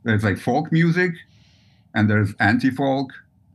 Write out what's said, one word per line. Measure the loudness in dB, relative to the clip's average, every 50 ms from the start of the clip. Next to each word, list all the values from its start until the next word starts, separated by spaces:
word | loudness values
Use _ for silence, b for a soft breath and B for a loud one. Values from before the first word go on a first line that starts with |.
| -2
there's, | 0 0 0 0
like, | 0 -2
folk | -2 -2 -2 -2 -2 -2 0
music, | 0 2 2 2 2 0 0 -2 -4 -8 -16 b b b b b b b b b b b b _ -2
and | 0 2 2
there's | 2 2 0 0 -2 0
anti-folk, | 0 2 2 2 0 0 0 0 -2 -2 -2 -2 -4 -6 -10 -16 -20 _ _ _ _ _